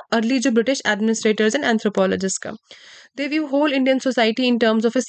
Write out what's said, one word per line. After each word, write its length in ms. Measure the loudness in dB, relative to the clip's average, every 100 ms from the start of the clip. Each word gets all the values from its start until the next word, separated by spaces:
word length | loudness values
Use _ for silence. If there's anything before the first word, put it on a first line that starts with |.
| -2
अर्ली 260 | -2 0 0
जो 120 | 2
ब्रिटिश 320 | 2 0 -2 -2
administrators 680 | 0 0 0 0 2 0 0
and 80 |
anthropologists 720 | 0 0 0 0 0 0 -4 -6
का। 140 | -10 -14 _ -20 -20 -20 -16 -8
They 140 | -4
view 220 | -4 -2
whole 240 | 0 2 2
Indian 280 | 2 0 0
society 460 | 0 0 0 0
in 100 | 2
terms 220 | 2 2
of 120 | 0
a 60 | 0